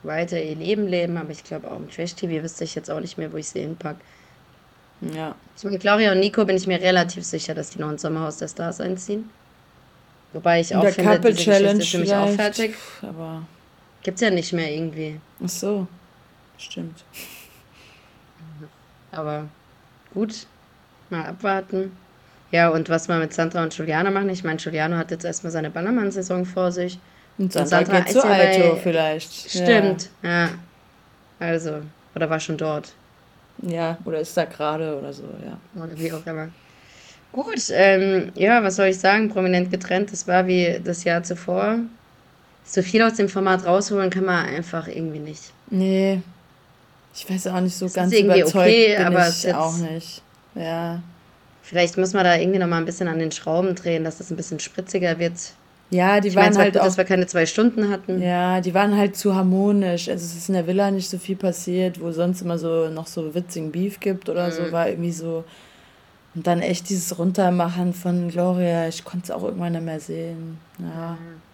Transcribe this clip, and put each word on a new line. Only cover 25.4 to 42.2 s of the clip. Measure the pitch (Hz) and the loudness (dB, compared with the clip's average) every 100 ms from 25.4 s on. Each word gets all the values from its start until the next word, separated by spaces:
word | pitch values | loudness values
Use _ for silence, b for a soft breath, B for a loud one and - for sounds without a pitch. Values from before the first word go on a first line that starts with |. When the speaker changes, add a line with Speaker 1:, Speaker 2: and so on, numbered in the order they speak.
| 165 | -6
Speaker 1:
seine | 160 156 | -6 -6
Ballermann-Saison | 165 190 247 202 196 185 180 180 | -4 -2 0 0 -4 -4 -4 -2
vor | 185 185 | -2 -2
sich. | 175 180 180 b b b - | -2 -6 -8 b b b -4
Speaker 2:
Und | 185 | -2
Speaker 1:
Und | |
Speaker 2:
Sandra | 165 165 180 | 0 2 2
Speaker 1:
Sandra | 180 190 | 4 2
Speaker 2:
geht | 180 | 4
Speaker 1:
ist | 247 | 4
Speaker 2:
zu | 214 | 6
Speaker 1:
ja | |
bei | 196 185 190 | 6 6 8
Speaker 2:
Aito | 170 165 | 6 4
vielleicht. | 180 165 156 156 - - - 185 | 0 0 0 -2 -8 -16 -8 0
Ja. | |
Speaker 1:
Stimmt, | 180 226 196 185 - _ | 4 6 4 0 -6 _
ja. | 170 175 170 - - _ _ _ _ _ _ _ | -2 0 0 -4 -18 _ _ _ _ _ _ _
Also, | 170 165 160 151 151 _ _ 170 | -2 -2 -2 -8 -12 _ _ -4
oder | 160 | -2
war | 160 | -2
schon | - 151 | -2 -4
dort. | 156 151 - _ _ _ _ _ _ - | -2 -4 -8 _ _ _ _ _ _ -12
Speaker 2:
Ja, | 180 165 165 170 - | -6 -4 -4 -4 -6
oder | 160 | -6
ist | 165 - | -2 -2
da | 160 | -2
gerade | - 151 156 160 143 | -2 -4 -2 -4 -6
oder | 143 | -8
so, | 143 - - | -12 -14 -14
ja. | 147 - _ 185 | -14 -16 _ -14
Speaker 1:
Oder | 165 160 | -12 -8
wie | 165 | -6
auch | 160 165 | -6 -8
immer. | 160 160 165 B B B B B B _ | -10 -10 -16 B B B B B B _
Gut, | 247 370 415 - | -8 -6 -6 -2
ähm, | - 196 190 196 190 180 - | 4 6 6 4 2 0 0
ja, | 196 240 | 4 4
was | 202 190 | 4 2
soll | 190 | 2
ich | 185 | 4
sagen? | 190 208 214 | 4 4 2
Prominent | 208 185 180 180 | 0 2 2 0
getrennt, | 185 - 185 202 | -4 -2 -2 -2
das | - - | -6 2
war | 180 185 | 2 4
wie | 180 170 175 | 2 2 0
das | 175 170 | -4 -4
Jahr | 175 170 | -2 -2
zuvor. | 175 175 - 180 202 233 233 - _ _ | -2 -8 -4 -2 0 -2 -4 -12 _ _